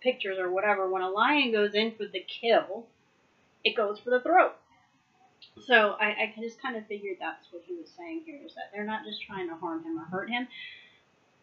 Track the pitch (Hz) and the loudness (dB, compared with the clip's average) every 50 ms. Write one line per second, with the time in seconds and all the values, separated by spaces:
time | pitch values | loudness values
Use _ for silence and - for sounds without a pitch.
0 | - 254 247 - - 196 190 190 185 180 180 190 202 208 202 190 190 185 185 185 | -2 -2 0 0 -4 -4 -4 -2 -2 0 0 0 2 2 2 2 0 0 0 -2
1 | 185 185 190 208 226 277 302 294 269 240 220 208 208 208 208 208 220 226 220 - | -2 -2 2 2 4 4 4 4 2 2 2 2 2 2 2 2 0 0 -2 -6
2 | 208 196 190 185 - - - - - 233 214 165 - - 190 233 233 - _ _ | -8 -8 -8 -10 -10 -10 -10 -2 2 6 6 6 4 2 -6 -10 -10 -14 _ _
3 | _ _ _ _ _ _ _ _ _ _ _ _ - - - - 214 202 208 208 | _ _ _ _ _ _ _ _ _ _ _ _ -2 0 2 2 0 0 0 -4
4 | - 240 254 247 247 311 339 370 294 - - - _ _ _ _ _ _ _ _ | 0 0 2 2 4 6 6 6 6 6 2 -6 _ _ _ _ _ _ _ _
5 | _ _ _ _ _ _ _ _ - - _ 220 - - 240 220 214 202 - - | _ _ _ _ _ _ _ _ -20 -20 _ -18 2 6 8 8 8 6 4 2
6 | 214 208 208 196 220 214 - 220 226 226 - - - 254 240 220 214 - 208 202 | 0 0 2 0 -2 -2 -2 -6 -8 -8 -8 -6 -6 -6 -6 -6 -6 -8 -8 -8
7 | 202 196 180 - 160 160 160 - - _ 180 170 170 180 180 165 151 - - - | -6 -8 -8 -6 -6 -8 -8 -10 -16 _ -18 -18 -12 -12 -12 -12 -12 -16 -16 -16
8 | 175 165 160 165 160 - 294 277 - 320 - 165 170 170 196 208 208 214 220 214 | -12 -8 -8 -8 -10 -10 -14 -16 -16 -16 -14 -14 -14 -10 -8 -6 -4 -4 -4 -4
9 | - 214 214 214 - - 196 190 180 170 165 165 175 170 165 160 160 160 165 160 | -6 -8 -10 -10 -10 -10 -8 -6 -6 -6 -6 -6 -6 -6 -6 -6 -6 -6 -6 -6
10 | 160 165 180 190 196 214 240 240 254 - - - - - - - - - _ _ | -6 -6 -6 -6 -4 -2 -4 -4 -4 -6 -10 -14 -14 -14 -16 -18 -20 -20 _ _
11 | _ _ _ _ _ _ _ _ | _ _ _ _ _ _ _ _